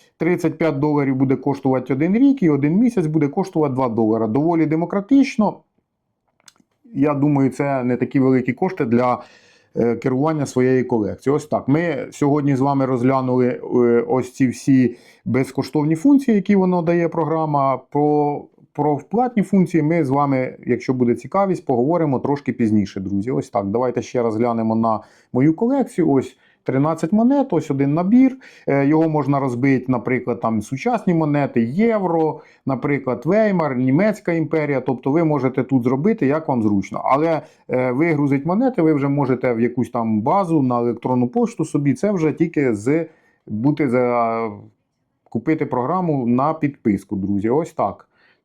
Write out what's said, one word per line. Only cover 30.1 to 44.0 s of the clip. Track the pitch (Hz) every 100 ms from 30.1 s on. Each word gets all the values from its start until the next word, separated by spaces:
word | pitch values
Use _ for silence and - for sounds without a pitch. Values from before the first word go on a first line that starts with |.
| 127 127 117
там | 117 110
сучасні | 104 135 240 247 -
монети, | 170 151 147 135 120
євро, | 117 151 233 220 185 165 156 - - _ -
наприклад, | 127 143 139 - 120
Веймар, | 147 208 214 190 151 127
Німецька | 127 139 214 208 -
імперія. | 165 156 160 147 135
Тобто | 120 120 139
ви | 147
можете | 165 147 127 131
тут | 127 131
зробити, | 120 131 175 226 131
як | 151 156
вам | 127
зручно. | 107 101 95 -
Але, | - 135 165 156 - _ -
е, | 127 127
вигрузить | 123 170 147 143 139 147
монети | 190 262 240
ви | 160
вже | 151 139
можете | 139 120 123 127
в | 113
якусь | 117 120 117
там | 123 113 107
базу, | 113 185 185 160
на | 131 120
електронну | 120 113 131 127 123
пошту | 233 240 -
собі. | 156 151 143
Це | 135 202
вже | 196 156
тільки | 135 165 156 135
з, | 107 110 160 160 _ _ _ -
бути | 107 131 147 143
за, | 123